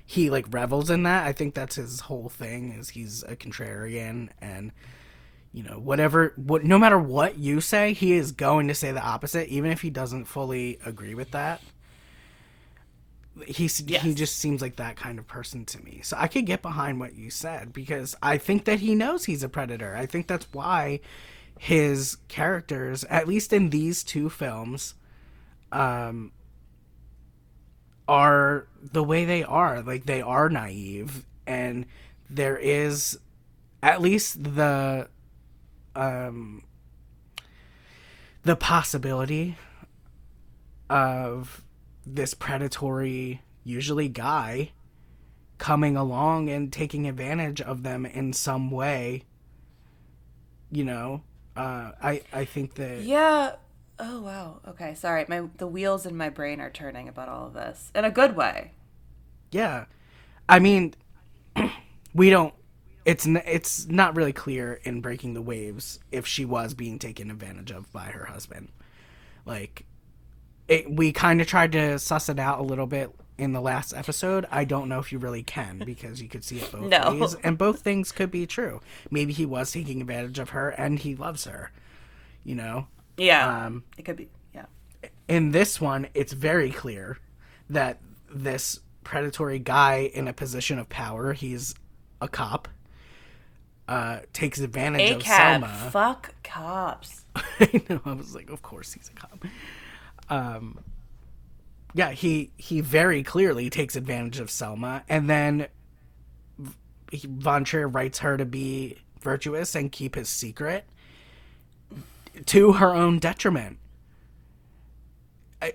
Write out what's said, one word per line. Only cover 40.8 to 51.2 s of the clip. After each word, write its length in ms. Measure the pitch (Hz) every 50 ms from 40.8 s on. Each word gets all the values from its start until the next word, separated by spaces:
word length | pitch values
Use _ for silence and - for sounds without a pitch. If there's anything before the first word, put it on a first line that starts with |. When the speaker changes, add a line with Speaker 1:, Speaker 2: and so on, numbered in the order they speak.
| - -
Speaker 1:
of 720 | 139 139 135 131 127 127 127 120 120 127 127 127 - - - - - - - - - - -
this 280 | 135 131 143 131 127 -
predatory, 1040 | - - - 139 135 143 135 - - 143 135 131 131 135 131 131 127 127 127 127 131 - _ - -
usually 460 | - 120 120 123 139 147 147 147 151 135
guy, 640 | 117 120 117 135 151 151 117 110 117 131 147 - - - - - _ - - - - - - - - - - - -
coming 400 | - - 151 151 147 151 147 139
along 540 | 135 135 131 123 127 147 156 160 160 156 147
and 220 | 143 147 143 135
taking 340 | - 151 156 143 - 143 147
advantage 540 | 139 131 127 131 135 156 170 165 147 143 147
of 200 | 139 - 135 127
them 220 | 127 131 127 127 127
in 280 | 123 120 131 135 131
some 380 | 123 - - 143 131 131 131 131
way. 520 | 135 127 135 147 143 127 120 123 127 131 - _ _ _ _ - - - - - _ _ - - - _ - - - - - - - - - - - - - -
You 140 | 151 147 139
know, 380 | 127 123 117 120 131 139 147